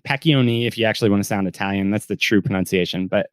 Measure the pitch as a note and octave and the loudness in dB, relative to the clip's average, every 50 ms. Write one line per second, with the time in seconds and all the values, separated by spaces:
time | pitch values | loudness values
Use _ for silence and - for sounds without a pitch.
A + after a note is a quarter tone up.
0 | _ - C#3+ - - D#3+ D3 C3+ B2+ A#2+ A#2 A#2 A#2+ A#2 - A2+ A2 A2 G#2 - | _ -4 -4 0 2 4 4 4 4 2 2 0 -2 -2 -2 0 0 0 2 2
1 | A#2 G#2+ G2+ G2+ G2 - A2 G2+ G2 F#2 - - G2 G2 G2 G2 G2 G2 G#2 G#2+ | 2 2 2 2 0 -2 -2 -2 -2 -4 -4 -4 -4 -4 -2 -2 0 0 -2 -2
2 | - - G2+ - - - A2+ G2+ F#2 - G#2 F#2+ F2+ - - F#2 F2+ - - F2+ | -2 -4 -6 -4 -2 2 2 2 2 2 -2 -2 -2 0 0 0 0 0 -4 -6
3 | F#2+ F#2 - G2+ - - | -4 -2 -2 -2 -2 -2